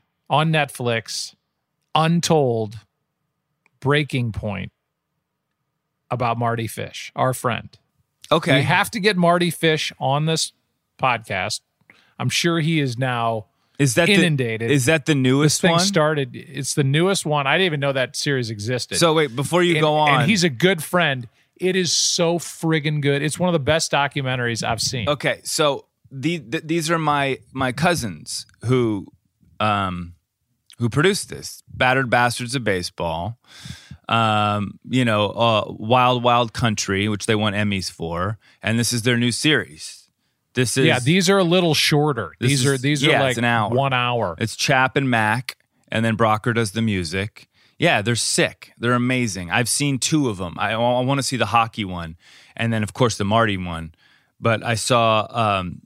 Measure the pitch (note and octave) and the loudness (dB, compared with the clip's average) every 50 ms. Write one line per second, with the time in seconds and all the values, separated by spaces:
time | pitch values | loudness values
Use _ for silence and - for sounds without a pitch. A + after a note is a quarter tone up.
0 | _ _ _ _ _ _ C#3 C#3+ D#3 D#3+ D#3+ D#3 D3 C3+ - - B2+ A#2+ A#2 A2 | _ _ _ _ _ _ 0 0 2 2 2 0 0 -2 -4 -4 -2 -2 -2 -2
1 | - - - - - - - _ _ _ _ _ _ _ _ _ _ _ - D3 | -4 -6 -10 -10 -10 -12 -14 _ _ _ _ _ _ _ _ _ _ _ 0 0
2 | D#3+ E3 E3+ F3 - - E3+ D#3 C#3 B2+ A#2 A2+ A2 G#2 A2+ A2 - _ _ _ | 2 2 2 0 2 2 2 4 4 2 0 -2 -4 -6 -8 -14 -20 _ _ _
3 | _ _ _ _ _ _ _ _ _ _ _ _ _ _ _ _ - C3 C#3+ D3+ | _ _ _ _ _ _ _ _ _ _ _ _ _ _ _ _ -2 0 0 0
4 | D3+ - - C3 A#2+ A2+ G2 - - G#2+ G2 F#2 F#2 F#2+ - _ _ _ _ _ | 0 -2 -2 -4 -4 -4 -4 -6 -8 -8 -8 -8 -10 -12 -14 _ _ _ _ _
5 | _ _ _ _ _ _ _ _ _ _ _ _ _ _ _ _ _ _ _ _ | _ _ _ _ _ _ _ _ _ _ _ _ _ _ _ _ _ _ _ _
6 | _ _ B2 A#2 B2 A#2 A#2 A#2 A#2 A#2 A#2 A#2 A2+ G#2+ - - G#2 - - - | _ _ -6 -2 -2 -2 -2 0 -2 -2 -2 -2 -4 -6 -8 -10 -12 -12 -12 -14
7 | - - - - B2+ B2+ B2 - - B2+ A2+ - - - - _ _ _ _ _ | -16 -12 -4 -2 -2 -2 -2 -2 -2 -4 -4 -4 -8 -12 -20 _ _ _ _ _
8 | _ _ _ _ - - D3 E3 - F3 E3 D#3+ B2 A2 F3 F#3 G3+ - - A#3 | _ _ _ _ -2 0 0 2 4 4 2 4 4 4 2 2 2 0 -2 0
9 | F3+ G#3+ G3+ F3+ F3 E3+ F3 F3 F3 E3+ - - - D#3+ D#3 D3+ - - - - | 0 0 2 4 4 4 4 4 2 0 -2 0 2 2 2 2 -2 -6 -6 -4
10 | C#3 C3 C#3 D3 D#3 D#3+ D#3+ D#3 - - - _ _ _ _ _ _ _ _ - | -2 -2 0 0 0 0 -2 -2 -2 -6 -8 _ _ _ _ _ _ _ _ -2
11 | C3+ C3 A#2+ A2+ A2+ - G#2 F#2 F#2+ G#2 - - - _ _ _ _ _ _ _ | 0 0 0 -2 -4 -6 -4 -4 -4 -4 -6 -8 -12 _ _ _ _ _ _ _
12 | _ _ _ - B2 B2 - - - E3+ E3 E3 D3+ D#3+ E3 D#3 C#3+ C3 A#2 A#2 | _ _ _ -6 -4 -2 -2 0 0 0 0 0 0 0 0 0 0 0 -2 -2
13 | C3 C3 B2 A#2 A#2 A#2 A2+ A2 - - _ _ _ _ _ - C#3+ C3+ A2+ - | -4 -2 -2 -2 -2 -2 -2 -4 -6 -12 _ _ _ _ _ 0 0 2 4 4
14 | - G3+ G3+ G3 F#3 E3+ D3+ C3 B2+ A2+ A2+ A2 A#2 A#2+ C#3+ C#3+ A#2+ D3 D#3+ D#3 | 4 4 4 4 4 4 2 0 -2 -2 -4 -4 0 0 2 2 4 2 2 2
15 | - D#3 D#3 C3+ B2+ B2+ C3 C#3 D3+ D3+ - - - F3+ E3 E3+ F3+ G3 G3 E3 | 2 2 2 2 4 4 4 4 4 2 2 4 2 4 4 4 2 2 2 2
16 | D3+ D3+ D#3 D3 C#3 B2 A#2 A#2 - - C3+ C3+ C3+ - - D#3 C#3+ C3+ C#3 D#3 | 2 2 0 -2 -4 -6 -8 -14 -18 -12 -10 -8 -8 -4 -2 0 0 2 2 2
17 | F3 F#3+ G3 - - D#3+ D3+ D3 C#3 C3+ D3+ F3 F#3+ F3+ D3+ C#3+ C#3 C#3 C3 C3+ | 2 2 0 0 -2 -2 -2 0 0 2 2 2 2 0 0 -2 -2 -2 0 0
18 | B2+ B2 - - - D3+ C#3 B2+ A#2+ A2 A2+ G2+ G#2 A#2 B2+ A#2+ - - G2 - | -2 -2 -4 -6 -4 -2 -2 -2 -2 -4 -6 -8 -6 -4 -4 -4 -6 -6 0 2
19 | F3 E3 D#3 D#3+ D#3 B2+ A2+ C3 C#3 - E3 F3+ F3 F3 E3 D#3 D#3 D#3 D3+ D3+ | 2 4 4 4 2 0 -2 -4 -4 0 2 2 4 4 4 2 2 2 2 2
20 | D3+ D3 C#3 B2+ A#2+ D#3+ A3+ F#3+ E3+ E3+ B2+ A2 E3 F#3 G3 D#3+ - - - F3+ | 4 4 4 4 4 2 2 2 2 0 0 2 2 2 2 0 -2 -2 0 0
21 | E3+ D3 C3+ B2+ A#2 - _ _ _ _ _ _ F3+ F#3 F#3 F#3+ F3+ D3+ - - | 2 2 0 -2 -6 -12 _ _ _ _ _ _ -4 -2 0 0 0 0 0 0
22 | - - - - F3 E3 E3+ E3+ - - - - - D#3+ D#3+ D#3 C#3 D#3 D3+ D3 | 0 0 0 0 0 0 0 -2 -4 -8 -10 -6 -2 0 0 0 0 -2 -2 0
23 | C#3 C#3+ C#3 C#3+ D3 D3+ - - F3 F3+ E3+ D#3+ B2+ D3 D#3 E3 - - - C#3+ | 0 0 0 0 -2 -4 -2 -2 -2 0 0 0 2 2 0 0 0 0 0 0
24 | C#3+ C3+ - D3 C3+ B2+ B2+ B2+ A#2+ A#2 A#2 G#2+ A2+ A2+ A#2 G#2+ - - - B2 | 0 0 -2 -4 -4 -4 -2 -2 -2 -2 -2 -4 -4 -4 -4 -2 -4 -4 -4 -4
25 | - C#3+ D3 - - C#3+ A2+ F2+ - - - - D#3 D3 C#3 - - _ _ _ | -2 -2 -4 -2 -2 -4 -4 -4 -6 -8 -2 0 0 0 0 -2 -8 _ _ _
26 | _ _ C3+ C3+ B2 D#3+ F3 E3 A#2 A2 C#3 D#3+ E3 D3 E3 E3+ D3+ D#3+ E3+ E3 | _ _ -14 -6 -4 -2 -2 -4 -6 -6 -8 -8 -4 -2 -4 -2 0 0 -2 0
27 | D#3 D3+ D3 C#3+ C#3 C3+ B2+ - - _ - C3 C3+ B2+ A#2 - D#3+ F#3 F3+ A#2 | 0 0 0 0 0 -2 -2 -6 -8 _ -6 -4 -2 -2 -2 0 2 2 2 2
28 | A#2 G2+ D#2+ D2 D2+ - - - - - _ _ - A2+ C3 B2+ A#2+ A2+ G#2+ G2 | -2 -6 -8 -10 -12 -12 -12 -12 -12 -14 _ _ -2 0 0 2 2 0 -2 -2
29 | D#2 - - _ _ _ _ _ _ _ _ _ G#2+ G#2+ G#2 G2+ G2 F#2 F2+ F2+ | -6 -10 -16 _ _ _ _ _ _ _ _ _ -2 0 0 0 0 -2 -4 -6
30 | F2 F2 F2 _ _ _ _ _ _ _ _ _ _ _ - - A#2 A2+ - C#3 | -10 -12 -14 _ _ _ _ _ _ _ _ _ _ _ -8 -4 -4 -2 0 2
31 | D#3 F#3+ G3+ D#3 - - - C#2+ - - - - _ _ - - C3 B2+ C3 C3+ | 2 2 0 0 -6 -10 -12 -14 -14 -16 -18 -18 _ _ -4 0 2 4 4 2
32 | C3+ A#2 G#2+ A#2+ B2 A#2+ A#2 - B2 A#2+ B2+ C3+ A2+ G#2 G2 F2+ F2 - - - | 2 2 2 2 2 2 0 -2 -6 -6 -6 -4 -2 -2 -2 -2 -2 -6 -8 -6
33 | E2+ E2+ D#2+ E2 F2 A2+ A#2 - _ _ - - - - - - - - - - | -6 -4 -4 -4 -6 -6 -8 -10 _ _ -20 -20 -18 -18 -18 -18 -18 -20 -20 -18
34 | _ - A2+ A2+ A2+ A2 G#2+ G#2+ G#2+ G#2 G#2 G#2 G2+ F#2+ - - _ - A#2 C3 | _ -2 0 2 2 2 2 2 2 0 0 -2 -4 -6 -8 -14 _ -4 -2 0
35 | B2+ A#2 G#2+ G#2 G#2 G2 - - A#2 A#2 A2 G#2 - - F#2 F#2 G#2+ G#2+ B2 B2+ | 2 2 2 2 0 0 0 0 2 2 2 2 0 -2 -8 -10 -2 2 4 4
36 | B2 B2 B2+ B2 A#2+ A#2+ A#2+ A#2+ B2 A2 - - A#2+ A2+ G#2+ - - - G2 F#2+ | 4 4 2 2 2 2 2 2 2 0 -4 -2 -2 -2 0 -2 -2 -2 0 0
37 | G2+ G#2+ G#2 G2 - - A2 G#2 G#2+ G#2+ G2 G#2 G#2+ G#2 G2+ F#2+ F2+ - - - | 0 0 -2 -4 -2 -2 0 0 0 0 0 0 -2 -2 -2 -4 -6 -8 -10 -10
38 | E2 E2 E2+ E2+ F2+ G2+ A2 - _ _ _ _ - G2+ A2 A#2 A#2+ - B2 A#2+ | -8 -8 -6 -4 -4 -4 -6 -8 _ _ _ _ -4 -2 0 0 0 -2 -2 -2
39 | G2+ B2+ A#2+ A#2+ A#2+ B2 A2 - - D#3 D3+ A#2+ F#2 C2 D2+ E2 - - - - | 0 0 0 2 0 0 -2 0 0 2 2 2 0 -4 -12 -16 -18 -18 -18 -20
40 | - _ _ _ _ _ _ _ _ _ _ B2 B2+ A2 - C3+ C3+ D#3+ D3 B2+ | -20 _ _ _ _ _ _ _ _ _ _ -2 -2 0 0 2 4 4 4 2
41 | A#2+ C3 F3 G3 F3+ F3 G3 G3 F#3 E3 F3 F#3 F3 E3 D3 - - - D#3 D3 | 2 2 2 2 4 4 4 4 4 4 4 4 4 2 2 2 2 2 2 2
42 | D3 D3+ C#3 A#2 F#2+ D2+ - _ A2 C3 C#3+ C3 B2 C#3+ C#3 C3 B2 C#3+ D3+ C#3 | 2 0 0 -2 -6 -8 -8 _ 0 0 2 2 2 2 0 2 0 0 0 2
43 | C#3 D#3 C#3+ - C3+ C3 A#2+ A#2 A#2+ A#2+ A#2 A2+ G#2+ A2 A#2 B2+ C#3 C#3 C3 B2 | 2 2 4 4 2 2 0 0 0 2 2 2 0 0 0 0 0 0 0 0
44 | B2 B2 B2 A#2 G#2 F2+ D#2+ - A2+ A2 - - - - C#3 B2+ C3 C3 - D3 | 0 0 -2 -2 -2 -4 -2 -4 -6 -6 -4 -4 0 2 4 4 4 4 2 0
45 | C#3 C3 B2 A2+ A2 G#2+ A2 B2+ - - - - _ _ _ _ _ _ - A2 | 0 2 2 2 2 2 0 0 -4 -8 -14 -18 _ _ _ _ _ _ -4 -2
46 | A2+ A2+ A2 - A#2 G#2+ G#2+ G#2 - B2 A2+ A#2 A#2 G2+ - A2+ A2+ A2+ G2+ F#2 | 0 0 2 2 2 2 2 2 0 0 0 0 -2 -2 -2 -2 -2 0 0 -2
47 | F2+ D2+ F2 F#2+ G2+ A2+ - - - _ _ _ _ _ _ _ D#3+ F3 D3 A2 | -2 -4 -4 -4 -6 -6 -8 -14 -20 _ _ _ _ _ _ _ 0 2 2 2
48 | G2+ A#2 A#2+ A2 - - - - D#3 F#2 - - - - _ _ - A#2+ B2 A#2+ | 0 0 -2 -2 -2 -2 0 0 0 0 -2 -8 -18 -20 _ _ -2 0 0 2
49 | B2 B2 B2+ B2+ B2 A2+ F#2 F#2+ F2+ E2 F2+ A#2 B2 A2 - - D3 C#3+ C#3 A#2+ | 0 0 0 0 -2 -2 -4 -6 -6 -2 0 0 0 0 -2 -2 0 0 0 -2
50 | - - D#3+ D3+ C#3+ A#2+ G#2 F2 F#2+ E2+ D#2+ - G2+ G2+ A2 A2 A#2+ B2 B2 B2 | -2 0 0 0 0 0 -2 -4 -6 -8 -6 -6 -4 -2 -2 0 0 0 0 0
51 | B2+ B2+ C#3 C#3 B2 - C3+ A2+ A2+ - A#2 A#2 A2+ A2+ - - G#2 F#2 F2+ F2 | 0 0 0 -2 -2 -4 -2 -2 -2 2 2 2 2 2 -2 -6 -8 -6 -6 -8
52 | E2+ D#2+ E2 - _ - - - - _ _ - A#2 A#2 A2+ A2 G#2 G2+ - - | -10 -10 -12 -16 _ -20 -20 -20 -20 _ _ -4 -2 -2 0 0 -2 -4 -2 0
53 | C3 A2+ - - G2+ G2 G#2+ A2+ A#2 G#2+ G2 F#2 F#2 F2+ E2 E2 E2 D#2+ - _ | 0 0 0 -2 -2 0 2 2 2 2 0 -4 -6 -6 -8 -8 -10 -12 -16 _
54 | _ _ _ _ _ _ _ _ - A#2 A2+ G2+ - A#2+ A#2+ G#2 - - B2+ A#2+ | _ _ _ _ _ _ _ _ -2 -2 -2 0 -2 -4 -4 -4 0 2 2 4
55 | A#2 A2+ A2 A2 G#2 - - A#2 A2+ G#2+ G2+ F#2+ F2+ F2 - - - | 4 4 4 2 0 -2 -2 -2 0 0 0 0 -2 -6 -8 -12 -8